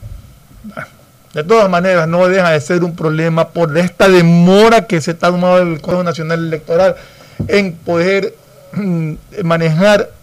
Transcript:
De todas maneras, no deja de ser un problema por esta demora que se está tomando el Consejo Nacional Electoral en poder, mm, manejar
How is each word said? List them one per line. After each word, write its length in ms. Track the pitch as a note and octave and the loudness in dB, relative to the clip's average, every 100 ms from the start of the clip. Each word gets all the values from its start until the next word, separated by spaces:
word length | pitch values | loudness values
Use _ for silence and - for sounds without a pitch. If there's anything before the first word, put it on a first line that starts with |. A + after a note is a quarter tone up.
| - - - - _ - G#3+ - - _ _ _ _ | -20 -20 -20 -20 _ -20 -20 -18 -18 _ _ _ _
De 100 | D#3 | -8
todas 240 | D#3+ A3+ F#3+ | 0 2 2
maneras, 400 | F3 F#3 F3+ D#3+ | 0 0 0 0
no 180 | E3+ F3+ | 0 2
deja 240 | F#3+ F3 | 2 2
de 100 | D#3 | 0
ser 220 | C#3 F3+ | -2 -2
un 140 | F3 E3+ | -2 -4
problema 540 | D#3 D#3 E3 D#3+ E3 | -4 -2 -2 -2 -2
por 260 | F3 D#3+ D#3 | -2 -2 0
esta 320 | F3+ - G3 | -2 2 4
demora 800 | F#3 E3+ E3+ F3 G3 A3+ A3+ A3+ | 4 4 4 6 6 6 4 2
que 140 | F3 | -4
se 100 | E3+ | -4
está 160 | E3 F3 | -4 -2
tomando 300 | F3+ F3+ F3+ | 0 2 2
el 220 | F3 D#3 | 0 -4
Consejo 220 | F3 F3+ | -4 -4
Nacional 440 | F3 E3 D#3+ E3 E3 | -4 -6 -4 -4 -4
Electoral 500 | D#3 - E3 F#3 - - - - - - | -6 -2 0 0 -2 -10 -20 -16 -10 -4
en 280 | G3+ G3 | -2 -2
poder, 600 | E3 - E3+ F3+ G3 F#3+ - _ _ - | -6 -4 -2 0 -2 -4 -8 _ _ -14
mm, 400 | F#3 G3+ E3+ D#3+ D#3 - - | -8 -4 -4 -6 -10 -14 -8
manejar 640 | E3 E3 E3 D#3 G3+ G#3 - - | -4 -2 0 2 2 2 0 -12